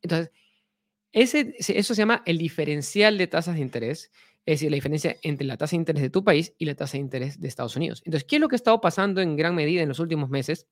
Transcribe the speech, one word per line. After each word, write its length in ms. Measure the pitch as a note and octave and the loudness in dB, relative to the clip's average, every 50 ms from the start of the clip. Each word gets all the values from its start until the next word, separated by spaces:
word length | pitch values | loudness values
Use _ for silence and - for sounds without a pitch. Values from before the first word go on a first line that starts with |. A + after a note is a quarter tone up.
Entonces, 300 | - F3 E3 E3 E3+ D#3+ _ _ _ _ _ _ _ _ _ _ _ _ _ _ _ _ | -2 -2 -2 -2 -2 -4 _ _ _ _ _ _ _ _ _ _ _ _ _ _ _ _
ese, 440 | - G#3+ B3 B3 - D4+ C#4 - - - | 4 4 4 4 4 0 0 0 -4 -8
ese, 200 | F#3 - G3+ - | -4 -2 0 0
eso 180 | G3+ - A#3+ | 0 0 0
se 60 | G#3 | 2
llama 200 | G#3+ G#3+ A#3 - - | 2 2 2 0 2
el 120 | F3 E3+ E3 | -2 0 0
diferencial 800 | E3 D#3+ - - D3+ D3 D3+ D3 C3+ - - G3+ G#3 G#3+ G#3+ G3 | 0 -4 -2 -2 -2 -2 -2 -4 -4 -4 2 4 4 4 4 4
de 80 | F#3 | 0
tasas 300 | F3 E3+ E3 E3 F3 F3 | 0 0 -2 -2 -2 -4
de 60 | D#3 | -4
interés, 500 | C#3+ B2+ - A#2 A2+ A#2 D3+ - - _ _ _ - _ _ _ _ | -4 -4 -4 -6 -6 -6 -6 -8 -12 _ _ _ -20 _ _ _ _
es 140 | - D#3+ C#3 | -2 0 0
decir, 100 | D3+ D3+ | 2 0
la 60 | D3+ | 0
diferencia 420 | C#3 - C3+ D3+ D3+ - E3+ - - - | 0 0 -2 -2 0 -2 -2 -4 -4 -6
entre 240 | D#3+ D3 C3+ C#3 C3+ | -6 -4 -4 -4 -6
la 100 | B2+ - | -4 -4
tasa 140 | D3 D#3 | -4 -2
de 60 | F3 E3+ | -2 -2
interés 260 | E3 D#3 D#3 D3 C#3 | 0 0 0 0 0
de 60 | C3 | 0
tu 120 | C3+ F#3+ F#3+ | 0 2 4
país 300 | G#3 E3+ D3 E3+ - _ _ | 6 4 4 4 0 _ _
y 60 | E3 | -6
la 100 | D3+ C#3 | -6 -4
tasa 180 | - D#3 C#3 - | -4 -8 -6 -6
de 80 | C#3 | -6
interés 380 | C#3+ C3 C3+ B2+ B2+ C#3 C#3+ - | -6 -6 -6 -6 -6 -6 -8 -8
de 80 | E3 C#3 | -10 -10
Estados 280 | - - B2 A#2 G#2 | -8 -6 -8 -6 -4
Unidos. 280 | C3+ E3+ - - - _ | -4 -4 -4 -6 -8 _
Entonces, 220 | E3+ D#3 D3+ C#3 - | -4 -4 -4 -2 0
¿qué 80 | - | 2
es 40 | D4+ | 2
lo 80 | D#4 D4+ | 2 2
que 80 | B3+ | 0
ha 20 | A#3+ | 2
estado 220 | - A3+ A3 A3 | 4 4 4 6
pasando 420 | A3 F3 E3+ - F#3+ G3+ F#3+ F#3+ | 4 2 2 2 0 0 2 0
en 140 | F#3+ E3+ D3+ | 0 0 2
gran 200 | D3 D#3 E3+ F3+ | 2 2 2 2
medida 260 | E3+ D3+ D3 F3 F3+ | 2 0 2 2 2
en 80 | D#3+ D3 | 0 0
los 100 | C3+ B2+ | -2 -4
últimos 300 | E3+ E3+ D#3+ D3+ D3 B2+ | -2 -2 -2 -2 -2 -2
meses? 380 | C3+ C#3 C#3 - D#3 - - _ | -2 -4 -2 -2 -4 -6 -6 _